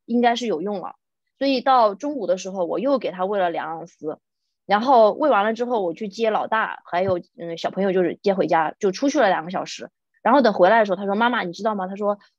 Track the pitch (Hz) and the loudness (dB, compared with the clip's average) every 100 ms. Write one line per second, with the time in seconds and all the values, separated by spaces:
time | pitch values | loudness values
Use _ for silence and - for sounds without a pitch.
0 | - 240 240 233 240 156 196 196 - - | -4 0 2 0 -2 -4 -4 -8 -10 -16
1 | _ _ _ - 277 254 269 254 214 196 | _ _ _ -4 -2 0 4 4 4 0
2 | 294 285 175 185 190 190 165 175 262 269 | -8 -4 -2 -2 -4 -6 -4 -2 0 0
3 | 156 180 190 208 175 160 151 160 170 _ | -2 -4 -2 0 -2 -2 -8 -10 -14 _
4 | 151 - _ _ _ _ - 208 247 247 | -10 -10 _ _ _ _ 0 2 6 6
5 | 214 - 294 208 214 220 240 233 175 160 | 6 4 2 2 2 -2 -2 -2 -2 -6
6 | 214 208 220 202 - 220 196 - - 175 | -10 -4 -2 0 0 -2 -2 -8 -6 -2
7 | 190 180 - - 170 165 - 185 196 185 | 0 -2 -6 -14 -12 -8 -6 -2 0 2
8 | 170 - 202 190 160 165 151 - 196 190 | 0 0 -2 0 2 0 0 -2 -4 0
9 | 277 294 208 165 170 180 147 - - _ | 0 2 2 0 -4 -8 -8 -12 -16 _
10 | _ _ 208 285 226 190 175 226 202 185 | _ _ 2 4 4 6 6 6 2 -2
11 | 202 202 240 226 180 170 202 185 185 196 | -2 0 0 0 -4 -6 -4 -4 -6 -4
12 | 208 208 _ | -4 -4 _